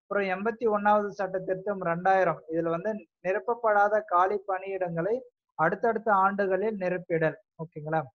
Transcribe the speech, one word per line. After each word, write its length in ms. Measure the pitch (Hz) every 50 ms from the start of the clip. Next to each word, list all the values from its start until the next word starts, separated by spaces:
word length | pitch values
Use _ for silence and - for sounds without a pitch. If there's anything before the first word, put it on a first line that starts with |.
அப்புறம் 80 | _ _
எண்பத்தி 500 | 202 202 202 190 185 190 202 226 233 226
ஒண்ணாவது 500 | 247 226 208 208 202 208 208 214 208 202
சட்ட 300 | 196 196 202 185 185 190
திருத்தம் 460 | 185 - 185 185 190 214 202 190 180
ரெண்டாயிரம், 560 | 170 165 170 180 196 190 190 185 175 156 - - -
இதுல 140 | 160 165 165
வந்து 460 | 165 165 170 180 214 220 208 - _ _ _ _
நிரப்பப்படாத 800 | 175 190 214 202 - 240 233 240 220 208 208 202 208 208 214 208
காலி 340 | - 180 175 180 190 208 208 -
பணியிடங்களை 760 | - 190 185 190 196 196 190 185 180 170 165 165 190 226 254 262 - _ _ _ _ _
அடுத்தடுத்த 580 | - 156 165 - 190 - 233 226 220 208 233 208
ஆண்டுகளில் 640 | 190 190 196 196 202 202 190 190 185 196 220 220
நிரப்பிடல். 600 | 202 185 180 180 180 175 _ 175 160 160 156 151 - _ _ _
ஓகேங்களா? 460 | _ 160 160 _ 156 147 151 160 160 151 127 _